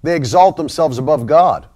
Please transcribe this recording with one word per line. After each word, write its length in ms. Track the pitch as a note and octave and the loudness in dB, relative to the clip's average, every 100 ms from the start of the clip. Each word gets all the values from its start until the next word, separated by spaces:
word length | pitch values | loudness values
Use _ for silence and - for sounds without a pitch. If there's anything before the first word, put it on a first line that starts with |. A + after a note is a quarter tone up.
They 140 | D#3 E3+ | -4 -4
exalt 400 | B2+ E3+ F#3+ - | 0 4 2 2
themselves 400 | D#3 - D#3+ A#2+ | -10 -4 -4 -2
above 300 | C3+ D3+ A#2 | -2 -2 2
God. 400 | D3 F3+ F2 - | 2 2 -2 -8